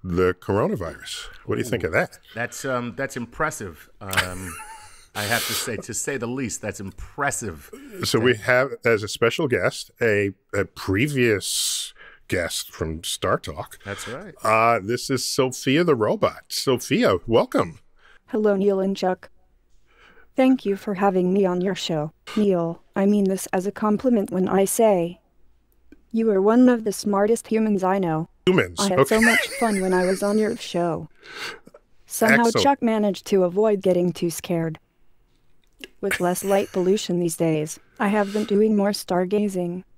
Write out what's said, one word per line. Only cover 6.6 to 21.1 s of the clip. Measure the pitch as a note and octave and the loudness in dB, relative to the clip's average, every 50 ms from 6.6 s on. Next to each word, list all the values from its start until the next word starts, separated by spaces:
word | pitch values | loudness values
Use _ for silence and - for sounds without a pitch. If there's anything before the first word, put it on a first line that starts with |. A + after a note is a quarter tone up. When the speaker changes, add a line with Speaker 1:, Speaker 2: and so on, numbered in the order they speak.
Speaker 2:
that's | - G#2 F#2+ - | -8 -8 -8 -8
impressive. | G2+ F#2+ - - - - - - C#3 C#3 - - A#2+ G2+ E2 D2+ - - - - - C#4 G#3+ F3+ - | -12 -12 -12 -14 -16 -14 -8 -4 -2 -2 -2 -4 -6 -8 -10 -10 -16 -20 -20 -20 -20 -18 -12 -8 -4
Speaker 1:
So | - - A#2+ | 0 0 2
we | A2+ B2+ A#2+ | 2 2 0
Speaker 2:
Thank | G#2 - | 0 0
Speaker 1:
have | B2+ B2 B2 C3+ C3+ A#2+ - - | 2 2 2 2 0 -6 -2 0
as | A#2+ A#2 G#2 G#2+ | 2 2 2 0
a | G2+ | -6
special | - - A#2 A#2 - - E3 C3 | -2 0 0 0 2 0 0 0
guest, | A#2 F#2+ F2+ B2 - - - - _ _ | 0 0 0 -2 -2 -4 -14 -16 _ _
a, | A#2+ A2+ G#2 G2+ G2+ G2+ G2 _ _ _ - | 0 2 2 2 0 -2 -4 _ _ _ -4
a | G2+ F#2+ | -4 -4
previous | - _ - - - F#2+ G2+ C3 D3+ C#3+ C3 A#2+ A#2 G#2 F#2 - - - - - - - - - - - - - - - _ _ - | -4 _ -10 -4 0 0 2 0 0 2 2 2 2 2 2 -2 -4 -4 -4 -4 -4 -4 -6 -8 -10 -14 -20 -20 -20 -20 _ _ -4
guest | G2 F2+ E2+ E2 - - - - | -2 -2 -2 -4 -6 -8 -10 -10
from | - - E2+ E2 D#2+ D#2+ - | -8 -8 -6 -6 -6 -8 -8
Star | - - - - F#2 A2+ | -8 -6 -4 -2 -2 -2
Talk. | E3+ - - D2+ D#2 G#2+ - - - - | -2 -4 -10 -12 -12 -14 -14 -18 -18 -14
Speaker 2:
That's | G2+ G2 - - | -12 -12 -10 -10
right. | G#2 A#2 D3 G3+ G3 - - - | -12 -12 -14 -14 -18 -20 -4 0
Speaker 1:
Uh, | A2 A2 A2 A2+ A#2 A#2 G#2+ | 2 2 4 4 4 2 2
this | F#2 G2+ A#2+ B2 - - | 0 -4 -4 -4 -2 -4
is | C3+ A#2 - | -4 -4 -2
Sophia | - - - C3 C3 - - - C3+ C3 D#3+ F3+ | -2 0 0 0 0 -2 -4 -2 0 2 2 4
the | E3+ C#3+ | 2 2
robot. | A#2+ - A2+ F#3+ G#3+ - F#2+ - - _ | 2 2 0 0 0 0 -2 -2 -4 _
Sophia, | _ - - - C#3 B2+ A#2+ - - C3+ G#3 B3 E3 G2 F2 - | _ -8 -4 0 0 0 0 0 -2 0 2 2 2 2 0 0
welcome. | - A2+ E3+ A3+ - - - - E3+ D3+ - _ _ _ _ _ - - _ _ | 2 2 2 2 4 0 -2 -2 -2 -6 -16 _ _ _ _ _ -20 -20 _ _
Speaker 3:
Hello, | _ - A3 G#3+ G#3+ G3+ | _ -4 0 2 2 2
Neil | G3 G3 G3+ G3 F#3+ | 4 2 2 2 2
and | F#3+ G3 G3 | 0 -2 -2
Chuck. | - - F3+ F#3 _ - - - _ _ _ _ _ _ _ _ - _ _ _ _ _ - - - - _ _ | 0 0 -2 -2 _ -8 -20 -20 _ _ _ _ _ _ _ _ -20 _ _ _ _ _ -20 -20 -20 -20 _ _
Thank | - C4 C4 C4 - - | 2 4 4 4 2 0
you | G3+ G3 | -4 -4
for | G3 - A3 G3 | -2 -4 -6 -2
having | F3+ G3+ G3+ | 2 2 2